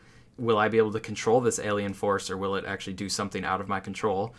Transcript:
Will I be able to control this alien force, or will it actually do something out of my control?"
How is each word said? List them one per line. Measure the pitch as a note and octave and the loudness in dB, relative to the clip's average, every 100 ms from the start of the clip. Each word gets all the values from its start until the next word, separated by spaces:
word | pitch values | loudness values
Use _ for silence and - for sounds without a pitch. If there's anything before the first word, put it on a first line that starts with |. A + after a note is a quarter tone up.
| - - - - | -20 -20 -20 -4
Will | A#2 G#2+ | 2 4
I | G#2+ | 4
be | A2 | 4
able | G#2+ | 4
to | G#2+ | 0
control | - G#2 - A#2 | -6 -4 4 4
this | A#2+ - | 4 0
alien | G#2 G#2 G2+ | 0 -2 -2
force, | G2 G#2 G2 - | -2 0 0 0
or | F#2+ | -4
will | G2 G2 | -2 -2
it | |
actually | - G2 - | -4 -6 -8
do | F#2+ G2 | -8 -4
something | - G2+ G2 | -4 -4 -4
out | E2+ F#2 | -2 -2
of | G2 | -2
my | F#2+ | -4
control?" | F#2+ F#2+ A2 F#2+ A2+ | -4 -2 0 2 -2